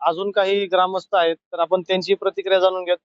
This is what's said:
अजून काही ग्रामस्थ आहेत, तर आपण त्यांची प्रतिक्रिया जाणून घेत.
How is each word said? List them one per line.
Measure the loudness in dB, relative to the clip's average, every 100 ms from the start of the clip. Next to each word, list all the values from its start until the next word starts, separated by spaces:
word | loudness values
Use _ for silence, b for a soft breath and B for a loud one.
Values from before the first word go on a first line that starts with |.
अजून | -2 -2 -2
काही | 0 0 0 0
ग्रामस्थ | 0 0 -2 -2
आहेत, | 0 2 -2
तर | _ -2
आपण | 0 -2
त्यांची | -2 -2 0
प्रतिक्रिया | -2 -2 -2 0 2
जाणून | 2 0
घेत. | -4 -4